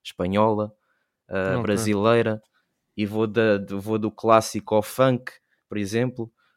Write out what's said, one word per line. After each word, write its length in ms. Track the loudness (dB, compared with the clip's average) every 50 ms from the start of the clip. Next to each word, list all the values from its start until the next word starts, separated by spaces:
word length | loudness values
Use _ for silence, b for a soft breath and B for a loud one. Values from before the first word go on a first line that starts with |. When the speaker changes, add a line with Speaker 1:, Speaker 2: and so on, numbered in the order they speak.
| -20
Speaker 1:
espanhola, 680 | -14 -8 -6 -4 0 2 2 2 2 0 -2 -4 -6 -10 _ _ _ _ _ _ _ _ _ _ -8
ah, 300 | -6 -4 -2 -2 -2 -2
Speaker 2:
Ok. 40 | 0
Speaker 1:
brasileira, 800 | 0 -2 0 0 0 0 2 2 4 4 4 2 0 -2 -6 -10 _ _ _ _ _ _ _ _ _ _
e 100 | -6 -4
vou 200 | -4 -2 -2 -2
da, 320 | 0 0 2 2 4 2 2
do, 220 | -2 -4 -8 -8
vou 180 | -4 -4 -4 -2
do 120 | -2 -4
clássico 640 | -6 -2 2 4 4 4 4 2 -4 -10 -4 0 0
ao 80 | 0 0
funk, 500 | 0 0 2 2 2 2 0 -4 -10 -20 _ _ _ _ _ _ _
por 100 | -8 -6
exemplo. 540 | -6 -4 -2 -2 -2 -4 -4 -8 -12 -12 -14 _ _ _ _